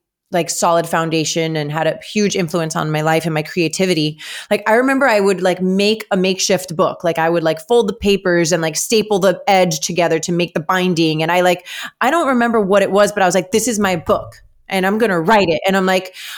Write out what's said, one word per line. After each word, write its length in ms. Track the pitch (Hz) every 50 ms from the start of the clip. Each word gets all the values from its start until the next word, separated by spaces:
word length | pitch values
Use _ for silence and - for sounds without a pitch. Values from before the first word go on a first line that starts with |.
| _ _ _ _ _ _
like, 180 | 190 170 160 160
solid 380 | - - 202 175 170 170 160 160
foundation 680 | 185 165 165 160 160 160 151 - - 170 160 160 160
and 160 | 151 147 147
had 160 | 151 160 160
a 140 | 160 143 -
huge 320 | - - - 214 208 190 -
influence 400 | 196 175 156 - 170 160 160 -
on 160 | 170 156 156
my 100 | 151 151
life 260 | 151 160 160 160 160
and 60 | 165
my 120 | 156 156 156
creativity. 760 | - - 180 165 160 - - 190 185 165 156 151 151 151 - - - - - - -
Like, 180 | 208 208 208 220
I 40 |
remember 340 | 220 240 262 269 269 254 277
I 140 | 254 214 208
would, 200 | 196 202 190 175
like, 220 | 185 185 175 180
make 420 | 185 185 190 196 202 208 220 220 - -
a 60 | 202
makeshift 580 | 190 185 190 185 185 - - 190 - - - 156
book. 300 | 185 175 - - - -
Like, 120 | 165 165
I 140 | 165 160 165
would, 140 | 170 170 160
like, 160 | 160 156 156 - -
fold 200 | 240 240 208 202
the 60 | 202
papers 560 | - - 202 202 190 - 180 175 170 170 156
and, 100 | 180 165
like, 140 | 160 160 151
staple 460 | - - - 233 214 208 214 208 180
the 200 | 190 190 - - -
edge 320 | 202 196 185 185 175 156 156
together 400 | - - 170 175 170 160 160 160
to 140 | - -
make 200 | 175 170 175 -
the 80 | - 143
binding. 640 | 151 - 185 185 180 185 170 165 165 156 156 156
And 80 | 160 165
I, 120 | 175 180
like, 260 | 180 180 180 180 - - - - - - _ -
I 100 | 226 262
don't 160 | 320 339 302
remember 340 | 269 254 240 233 233 226 220
what 220 | 196 180 202 196
it 80 | 196 180
was, 220 | 190 208 208 202
but 100 | 208 202
I 40 | 190
was 100 | 180 170
like, 160 | 190 180 -
"This 160 | 233 214 220 254
is 100 | 220 208
my 160 | 202 185 180
book 480 | 160 - - 190 - - - - - - _ _ _ _ -
and 160 | 190 190 185
I'm 140 | 196 208 220
gonna 220 | 240 202 180 165
write 280 | 160 202 226 202 185 165
it." 120 | 156 - -
And 120 | 190 190
I'm 100 | 196 185
like, 260 | 185 185 - - - - - - - -